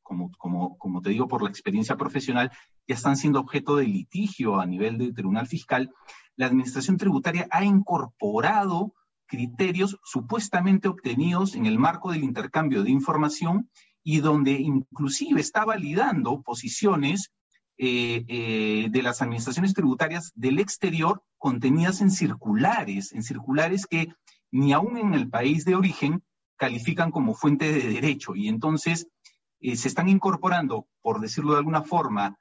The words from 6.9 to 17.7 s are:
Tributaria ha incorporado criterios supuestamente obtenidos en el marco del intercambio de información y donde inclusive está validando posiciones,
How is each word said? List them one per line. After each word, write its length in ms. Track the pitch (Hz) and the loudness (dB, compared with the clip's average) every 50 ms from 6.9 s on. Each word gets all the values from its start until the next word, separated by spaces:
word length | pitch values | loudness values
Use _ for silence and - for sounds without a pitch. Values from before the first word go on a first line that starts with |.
| 185 | 0
Tributaria 500 | 175 208 196 151 131 - 170 165 175 175 - | 2 2 2 0 2 0 -2 -2 -2 -4 0
ha 120 | - 175 196 | 0 0 4
incorporado 1300 | 202 202 196 202 - 180 160 - - _ _ 220 202 208 226 233 - 220 214 202 190 185 185 202 220 _ _ _ _ _ _ _ | 6 4 4 4 2 -2 -2 -2 -6 _ _ -4 -2 0 0 2 2 2 2 0 0 -2 -2 -2 -4 _ _ _ _ _ _ _
criterios 720 | - - 120 123 120 120 - 190 185 170 180 190 196 196 - _ | -10 -6 -6 -6 -6 -2 -2 0 0 2 0 0 -2 -2 -8 _
supuestamente 840 | - - 131 117 - 214 233 - - - 175 180 196 190 196 - | -6 -6 -6 -4 -2 -4 -4 -4 0 0 2 4 4 4 4 4
obtenidos 680 | 196 180 - - 127 120 131 156 175 180 180 196 190 - | 0 -2 -2 -6 -2 0 2 2 2 2 2 0 0 0
en 100 | 139 113 | 0 0
el 140 | 110 110 113 | 2 4 4
marco 320 | 135 160 170 - - 185 | 4 2 2 -2 -4 -4
del 120 | 165 156 143 | -2 -2 -2
intercambio 600 | 127 120 - - - - 165 160 139 131 101 101 | -2 -2 -4 -6 -4 -2 -2 0 2 2 0 2
de 80 | 120 | 2
información 800 | 135 139 - - 151 151 151 151 - - 170 170 180 208 240 _ _ _ _ _ _ _ _ | 2 2 2 0 0 2 0 0 -2 -2 -2 0 0 0 -2 _ _ _ _ _ _ _ _
y 160 | 156 151 156 | 0 2 4
donde 320 | 143 156 147 147 139 135 | 4 4 4 4 4 4
inclusive 920 | 139 135 135 151 135 131 - _ - - 147 135 139 - 277 320 285 - | 2 2 2 0 0 0 -2 _ -6 -4 -2 -2 -2 -4 0 2 2 2
está 240 | - - - - 214 | 2 0 -2 0 0
validando 760 | 220 220 208 160 143 156 190 254 285 196 143 - 120 - - | 0 -2 -2 -4 -2 0 0 2 2 2 0 0 -2 -2 -4
posiciones, 880 | - - - - - - - - 208 202 185 151 143 139 175 202 190 - _ _ _ _ _ _ _ _ | -6 -10 -10 -8 -8 -8 -6 0 2 2 2 4 2 0 0 -2 -4 -8 _ _ _ _ _ _ _ _